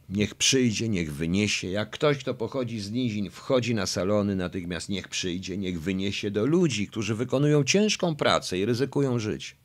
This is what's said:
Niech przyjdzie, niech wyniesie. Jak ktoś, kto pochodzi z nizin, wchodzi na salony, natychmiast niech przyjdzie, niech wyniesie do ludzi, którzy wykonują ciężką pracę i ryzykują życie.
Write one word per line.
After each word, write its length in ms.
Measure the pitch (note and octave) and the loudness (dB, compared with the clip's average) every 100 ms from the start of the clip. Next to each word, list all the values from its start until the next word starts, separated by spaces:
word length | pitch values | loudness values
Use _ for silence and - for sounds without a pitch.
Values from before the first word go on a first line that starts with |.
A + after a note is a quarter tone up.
| - | -4
Niech 260 | G2 G2+ - | 0 0 0
przyjdzie, 540 | - C3 B2 G2+ A2+ | 2 4 4 2 0
niech 240 | F#2+ D#2+ | 0 0
wyniesie. 540 | C#2+ E2 F#2+ G#2 - F#2+ | -2 0 2 2 0 -2
Jak 220 | G2 A2 | -4 -4
ktoś, 280 | - D3+ C#3+ | 0 0 0
kto 160 | C3 | -2
pochodzi 460 | B2+ A2+ C#3 A#2 A2+ | -4 -4 -4 -4 -4
z 120 | G2+ | -4
nizin, 380 | A#2 B2+ G#2 F#2+ | -2 -2 -2 -4
wchodzi 440 | - - C3+ A#2 A2+ | -6 0 0 2 0
na 100 | F#2+ | 0
salony, 500 | G2+ F#2 G#2 G2+ F#2+ | 0 2 2 2 0
natychmiast 540 | F2 G#2 F2 E2+ - | -2 -4 -6 -6 -4
niech 180 | G2 - | -6 -4
przyjdzie, 500 | - F#2 F2 F#2+ F#2+ | -4 -2 -4 -4 -4
niech 240 | F#2+ F2 | -4 -4
wyniesie 500 | D#2 F#2+ G2 G2 G#2 | -2 -2 -2 -2 -2
do 140 | G#2 A#2+ | 0 2
ludzi, 420 | E3+ E3+ G#2 F#2+ | 2 2 0 -4
którzy 280 | G#2+ A#2 A2+ | -4 -4 -2
wykonują 480 | B2+ C3 D3 D3 | 0 2 4 4
ciężką 520 | C#3 G3 G#3+ - F3 D3 | 4 4 2 2 -2 2
pracę 420 | C3+ D#2+ - F#2 | 4 4 2 0
i 80 | G#2 | 0
ryzykują 540 | A#2 C3 C#3+ C3+ A#2+ | 0 0 0 2 0
życie. 360 | G#2+ C#2+ - - | -2 -4 -8 -16